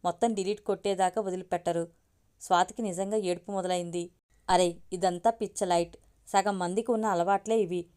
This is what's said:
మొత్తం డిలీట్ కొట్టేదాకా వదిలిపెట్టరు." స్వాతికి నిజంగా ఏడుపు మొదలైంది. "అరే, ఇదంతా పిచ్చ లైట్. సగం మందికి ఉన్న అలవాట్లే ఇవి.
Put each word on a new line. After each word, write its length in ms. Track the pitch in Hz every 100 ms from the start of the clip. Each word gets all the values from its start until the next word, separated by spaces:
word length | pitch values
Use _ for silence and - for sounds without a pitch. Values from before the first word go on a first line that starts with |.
మొత్తం 300 | 180 170 233
డిలీట్ 280 | 208 185 208
కొట్టేదాకా 600 | - 190 202 190 185 220
వదిలిపెట్టరు." 640 | 196 185 185 175 175 170 165 _ _ _ _ _
స్వాతికి 400 | - 180 185 -
నిజంగా 360 | 220 175 196 220
ఏడుపు 340 | 185 175 -
మొదలైంది. 600 | 196 185 180 175 175 170 _ _ _ -
"అరే, 280 | 180 175 170 -
ఇదంతా 360 | 180 180 175 226
పిచ్చ 360 | 226 208 - 185
లైట్. 320 | 175 170 - _ _ -
సగం 320 | 202 196 196
మందికి 320 | 175 190 233
ఉన్న 140 | 226 220
అలవాట్లే 540 | 175 175 196 208 226
ఇవి. 260 | 185 180 170